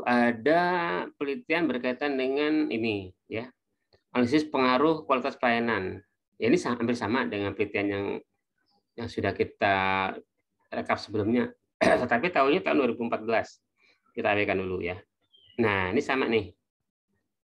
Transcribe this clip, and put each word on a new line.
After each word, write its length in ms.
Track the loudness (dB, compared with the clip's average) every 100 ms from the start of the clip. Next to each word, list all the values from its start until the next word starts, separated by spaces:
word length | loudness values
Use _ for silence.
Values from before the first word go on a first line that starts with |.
| 2
ada 560 | 4 4 2 2 4 2 0 -2 -4 -6 _
penelitian 480 | -6 -6 -2 0 0
berkaitan 480 | 0 -2 -2 -2
dengan 560 | 0 0 0 2 0 0
ini 400 | -2 -2 -2 -6 -16 _
ya. 240 | -8 -8 _ _ _ _ _ _
Analisis 320 | -2 2 2 2
pengaruh 560 | 0 2 4 2 0 0
kualitas 240 | 0 0
pelayanan. 720 | -2 0 2 0 -2 -4 -8 _ _ _ _
Ya, 80 | 2
ini 80 |
sa-, 240 | 2 2 -2
hampir 160 | -2
sama 320 | -2 0 -2 -2
dengan 240 | -2 -4 -2
penelitian 280 | -2 -2 -2
yang, 160 | -2 -4 -6 -10 _ _ _ _ _ _
yang 140 | -12 -8
sudah 240 | -2 -2
kita 420 | 0 -4 0 2 4 2 0 -2 -6 -16 _ _ _ _
rekap 320 | -10 -4 -4
sebelumnya. 480 | -2 -2 0 0 0 -6 _
<clears throat> 80 | _
Tetapi 480 | 2 2 2 0 2
tahunnya 320 | 2 2 2
tahun 160 | 2 2
dua 100 | 0
ribu 80 | -2 -4
empat 160 | -4 0
belas. 320 | -2 -2 -14 _ _ _ _ _
Kita 160 | -4 0
abaikan 320 | 2 2 0
dulu 160 | -2 -4
ya. 240 | -4 -8 -12 _ _ _ _ 0
Nah, 320 | 2 2 0
ini 80 | -2
sama 320 | 0 -2 2
nih. 240 | 0 -2 -14 _ _ _ _ _ _ _ _ _